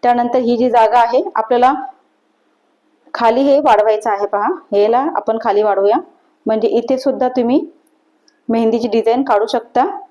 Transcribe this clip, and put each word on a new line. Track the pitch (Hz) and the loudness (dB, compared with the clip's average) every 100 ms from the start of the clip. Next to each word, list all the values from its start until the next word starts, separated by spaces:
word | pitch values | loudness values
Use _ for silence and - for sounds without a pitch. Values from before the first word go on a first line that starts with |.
त्यानंतर | 247 240 240 254 | 0 0 0 -2
ही | 233 240 | 0 0
जी | 247 | 2
जागा | 233 220 240 | 2 2 2
आहे | 233 247 359 | 2 0 -2
आपल्याला | - 220 247 247 285 - - _ _ _ _ _ _ _ _ _ _ _ | -6 -2 2 2 0 -8 -18 _ _ _ _ _ _ _ _ _ _ _
खाली | - 233 233 | -2 0 2
हे | 277 277 | 2 2
वाढवायचं | 294 214 214 214 226 | 4 2 2 0 -2
आहे, | 202 202 | -4 -2
पहा, | 202 220 339 - | -2 -4 -6 -4
हेला | 202 208 233 285 320 | 0 2 2 0 -4
आपण | 302 226 | -4 -4
खाली | 226 202 | 0 0
वाढवूया, | 208 196 202 247 359 _ _ _ - | 2 2 2 0 -2 _ _ _ -4
म्हणजे | 220 214 | -2 0
इथे | 226 233 262 | -2 -2 -2
सुद्धा | 277 208 247 254 | -2 -2 -2 -2
तुम्ही | 233 277 - _ _ _ _ _ _ _ - | 0 0 -2 _ _ _ _ _ _ _ -4
मेहंदीची | 226 226 226 226 | 0 0 0 -2
डिझाईन | 220 220 247 | 0 0 0
काढू | 277 214 220 | 0 0 0
शकता. | 240 226 247 294 - - | -4 -4 -2 -2 -4 -16